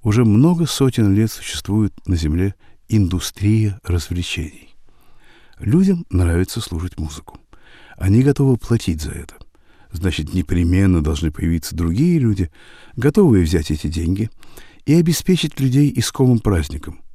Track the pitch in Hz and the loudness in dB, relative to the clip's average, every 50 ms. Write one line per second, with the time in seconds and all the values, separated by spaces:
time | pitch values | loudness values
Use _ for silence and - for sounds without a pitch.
0 | - 110 104 120 123 110 101 113 139 170 180 165 170 139 - - 139 131 - - | -2 0 2 4 4 4 4 4 4 4 2 0 -2 -4 0 0 0 0 2 2
1 | 110 101 95 104 110 110 - - - - - - - - 101 110 107 101 - - | 2 2 4 2 0 -2 -4 -10 -12 -12 -12 -10 -6 -2 0 0 0 -2 -4 -8
2 | - - 90 82 80 76 78 87 95 98 98 _ _ - - _ _ _ 113 107 | -4 -4 -2 -2 0 -2 0 0 -2 -2 -4 _ _ -20 -20 _ _ _ 0 0
3 | 98 85 90 87 - - - - 98 104 110 110 107 104 98 - _ - 90 85 | 2 2 0 -4 -4 -6 -8 -2 0 0 2 2 0 -2 -4 -6 _ -4 -4 -4
4 | - - 87 87 87 - - 85 78 78 - - - - - - - - - - | -4 -4 -6 -6 -6 -6 -6 -8 -8 -10 -12 -18 -20 -20 -20 -20 -20 -20 -20 -20
5 | - - - - - - - - - - - - - 101 123 175 190 196 190 170 | -20 -20 -20 -20 -20 -20 -20 -20 -20 -20 -20 -8 -2 2 2 4 4 2 2 0
6 | - - - 90 87 87 85 87 92 - - 117 - - 90 80 90 87 - - | -4 -4 -2 0 0 2 0 0 -2 -2 -6 -10 -8 -8 -8 -8 -8 -8 -8 -10
7 | 78 76 76 78 - - - - _ _ - - - - - - - - - - | -10 -10 -10 -14 -18 -20 -20 -20 _ _ -20 -20 -20 -20 -20 -20 -20 -20 -12 -4
8 | - 95 101 120 131 143 135 - 139 135 127 - - - 117 110 - - 82 76 | 0 2 4 4 4 2 2 2 2 2 0 0 0 -2 -2 -2 0 -4 -4 -4
9 | 76 76 76 78 76 - - - - - _ _ _ _ _ _ - _ - 80 | -6 -8 -10 -12 -14 -16 -20 -20 -20 -20 _ _ _ _ _ _ -20 _ -10 -4
10 | 95 90 - - 78 - 82 92 87 - 87 87 90 82 92 95 98 95 90 82 | -4 -4 -2 -4 -6 -4 -4 -4 -2 0 0 0 0 2 2 2 4 4 2 2
11 | 73 80 76 71 82 78 73 - - 82 85 82 - - - 80 85 85 85 110 | 0 -2 -2 -2 -4 -4 -4 -2 -2 -2 -2 -2 -4 -6 -6 -4 -4 -2 0 0
12 | 156 180 175 160 127 113 104 95 87 76 _ - - - - - - - - - | 0 2 2 2 0 0 0 -2 -4 -6 _ -20 -20 -20 -20 -20 -20 -14 -10 -2
13 | 117 147 147 208 202 156 113 95 85 80 90 82 76 - 76 - - 76 80 87 | -2 2 4 4 6 6 6 4 4 2 2 0 0 -2 -4 -4 -4 -6 -4 -4
14 | 82 82 92 98 110 107 - - - - - - - - - - - - 147 170 | -2 -2 -2 -2 -4 -8 -8 -16 -20 -20 -20 -20 -20 -20 -20 -10 0 2 2 4
15 | 170 170 160 - - - 185 156 - 151 - - 135 131 123 139 147 143 - 127 | 4 2 0 -2 0 0 0 0 0 -6 -4 -2 -2 2 2 4 2 2 2 -2
16 | 110 - - - 135 127 123 113 - 113 98 82 73 - - 73 - - - - | -4 -4 0 2 4 4 4 2 2 0 0 0 0 -2 -6 -8 -8 -12 -14 -14
17 | - - | -18 -20